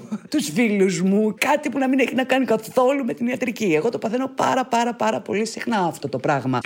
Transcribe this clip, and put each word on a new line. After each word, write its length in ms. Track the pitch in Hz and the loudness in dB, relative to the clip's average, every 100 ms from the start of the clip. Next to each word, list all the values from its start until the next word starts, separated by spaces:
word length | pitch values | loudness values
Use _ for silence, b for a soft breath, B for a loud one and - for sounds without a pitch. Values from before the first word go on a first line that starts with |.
| - | -4
<laughs> 200 | 208 - | -12 -4
τους 200 | 302 147 | -2 -2
φίλους 520 | 156 233 202 190 165 | 0 2 4 2 2
μου, 320 | 190 202 214 208 | 2 2 2 0
κάτι 320 | 262 294 294 | 0 0 0
που 80 | 269 | -2
να 100 | 262 | 2
μην 100 | 262 | 2
έχει 160 | 233 | 2
να 100 | 247 | 0
κάνει 200 | 254 262 | 0 2
καθόλου 600 | 226 220 - - 254 277 | 2 0 0 2 2 2
με 100 | 240 | -2
την 120 | - 240 | -2 -4
ιατρική». 480 | 254 247 - 214 | -2 -4 -2 0
Εγώ 140 | 151 233 | 2 2
το 100 | - | -2
παθαίνω 300 | 233 247 262 | -2 -2 -4
πάρα, 380 | - 254 254 254 | -2 0 0 0
πάρα, 280 | 233 233 | 0 0
πάρα 260 | 233 220 220 | 0 -2 -2
πολύ 260 | - 196 220 | -2 -2 -2
συχνά 320 | - - 220 | -4 -2 0
αυτό 300 | 170 147 143 | 0 -2 -6
το 100 | 127 | -4
πράγμα 400 | 151 143 127 127 | 0 0 0 -2